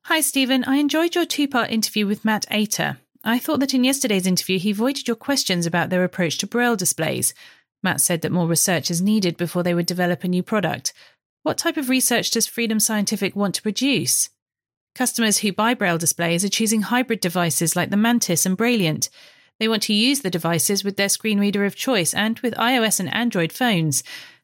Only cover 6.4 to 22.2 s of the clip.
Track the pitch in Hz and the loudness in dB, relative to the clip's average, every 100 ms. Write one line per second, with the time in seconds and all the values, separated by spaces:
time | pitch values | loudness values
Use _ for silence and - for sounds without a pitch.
6.4 | 202 240 240 226 185 - 156 127 - - | -4 0 0 0 -2 -2 -4 -2 -4 -4
7.4 | - - _ _ 185 165 - 170 165 180 | -18 -20 _ _ -2 0 0 0 0 0
8.4 | 165 165 - 170 - 170 196 220 185 160 | 0 2 2 0 0 0 2 2 0 -2
9.4 | 175 180 175 170 170 180 175 175 180 180 | -2 -2 0 0 0 0 0 0 -2 -2
10.4 | 180 214 165 - - - - _ _ _ | 0 -2 -2 -4 -8 -10 -20 _ _ _
11.4 | - - 339 320 254 262 - 240 180 233 | -4 -2 -2 -2 0 2 2 0 0 0
12.4 | - - 233 220 214 214 196 208 190 202 | -2 -2 -2 0 0 0 0 -2 -2 -2
13.4 | 202 - 214 202 269 233 123 - - _ | -2 -2 -4 -2 0 0 0 0 -2 _
14.4 | _ _ _ _ _ - 247 - 220 196 | _ _ _ _ _ -4 -4 0 0 0
15.4 | 208 180 220 247 190 170 170 - 170 170 | 0 0 0 0 0 0 0 -2 0 0
16.4 | 196 - 220 220 185 240 254 226 180 180 | 0 0 0 0 2 0 0 -2 -2 0
17.4 | 170 - 165 180 - 196 226 240 - 165 | 0 0 0 0 0 0 2 2 2 0
18.4 | 185 185 233 240 170 151 - - - - | 0 0 2 2 2 0 -4 -8 -20 -20
19.4 | _ - 220 220 - 208 240 285 185 175 | _ -4 -2 0 2 2 4 2 0 -2
20.4 | 165 170 - 202 202 196 196 - 220 202 | 0 0 0 0 -2 -2 0 0 0 2
21.4 | 202 202 202 - - 226 160 180 | 2 2 0 -2 0 0 0 0